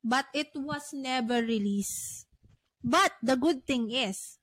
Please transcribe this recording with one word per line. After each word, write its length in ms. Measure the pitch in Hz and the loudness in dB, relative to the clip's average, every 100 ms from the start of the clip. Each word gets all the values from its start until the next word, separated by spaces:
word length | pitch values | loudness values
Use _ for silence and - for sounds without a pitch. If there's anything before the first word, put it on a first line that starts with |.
but 240 | 226 254 269 285 | 0 -2 0 -4
it 160 | 294 | -4
was 400 | 302 277 294 285 | -6 -6 -6 -6
never 480 | 285 262 254 233 240 | -8 -2 -2 2 0
released. 880 | 233 226 202 202 196 - - - - _ - _ _ _ | 2 2 2 0 -2 -6 -8 -12 -18 _ -20 _ _ _
But 320 | 240 311 381 - | 2 4 4 2
the 160 | 233 262 | 0 2
good 240 | 294 277 | 2 0
thing 240 | - 254 226 | -2 -2 0
is 480 | 247 226 190 - - | 0 -2 -4 -10 -18